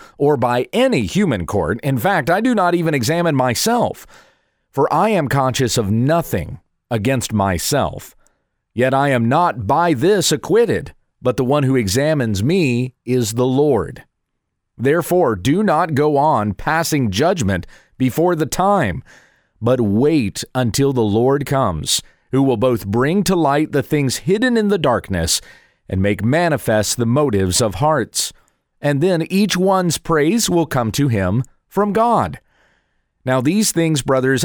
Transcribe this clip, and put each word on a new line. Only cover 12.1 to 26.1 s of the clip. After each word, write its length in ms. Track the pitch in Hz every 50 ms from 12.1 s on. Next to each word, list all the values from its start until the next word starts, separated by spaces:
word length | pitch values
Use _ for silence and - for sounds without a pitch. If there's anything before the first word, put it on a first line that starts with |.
| 160 147 123 113 104 92 101
me 500 | 135 180 196 170 131 120 120 123 127 - _ _
is 260 | 117 127 127 120 104
the 140 | 113 120 127
Lord. 580 | 131 127 135 147 151 131 104 82 - - - - _ _ _ _ _ _ _ _ _ _ _ _ _ _
Therefore, 580 | - 113 135 151 175 160 - 175 180 175 127 110
do 260 | 92 87 123 147 190
not 320 | 220 202 156 156 180 160 151
go 240 | 123 147 151 147 139
on 340 | 143 160 147 113 104 107
passing 580 | 95 - - - 156 165 165 - - 143 127 107
judgment 560 | 90 98 143 175 202 175 117 92 95 87 - - - - _ _ _
before 400 | - 131 127 - - 165 180 180
the 100 | 156 156
time, 560 | 127 - - 180 196 202 190 139 101 82 131 - - - - _ _ _ _ _ _ _ _
but 200 | 107 117 131 127
wait 640 | 117 101 98 107 135 151 165 151 113 92 - - - - -
until 380 | 127 127 113 98 - 139 139
the 80 | 135 123
Lord 460 | 113 104 98 113 120 131 139 147 135
comes, 560 | - 143 135 131 101 85 76 - - - - - - _ _ _ _
who 120 | - 131
will 160 | 139 135 123 107
both 280 | 120 127 123 110 95
bring 360 | 98 98 117 127 147 170 208 185
to 100 | - 190
light 380 | 175 160 139 139 147 156 -
the 100 | - 143
things 360 | 123 - 156 147 143 131 - -
hidden 400 | - - 190 208 247 254 240 226
in 100 | 214 202
the 80 | 208
darkness 640 | 185 151 139 117 101 - - 98 87 82 85 - - - - - - _ _ _ _ _ -
and 140 | 101 95
make 220 | 95 101